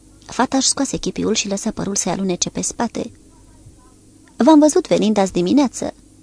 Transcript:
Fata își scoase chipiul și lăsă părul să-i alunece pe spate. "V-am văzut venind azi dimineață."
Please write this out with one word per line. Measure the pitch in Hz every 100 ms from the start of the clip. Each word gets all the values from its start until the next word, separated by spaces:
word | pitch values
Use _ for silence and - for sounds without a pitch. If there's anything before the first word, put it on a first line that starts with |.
| - - -
Fata | - 247 269
își | -
scoase | - 269 -
chipiul | 190 175 180
și | 220 202
lăsă | 196 220
părul | - 196 202
să-i | 180
alunece | 170 196 175 -
pe | -
spate. | - - 240 - - - - - - - - - - _ _ _ - -
"V-am | 254 302
văzut | 302 359 -
venind | 170 202 208
azi | 190
dimineață." | 180 175 254 262 - - - - _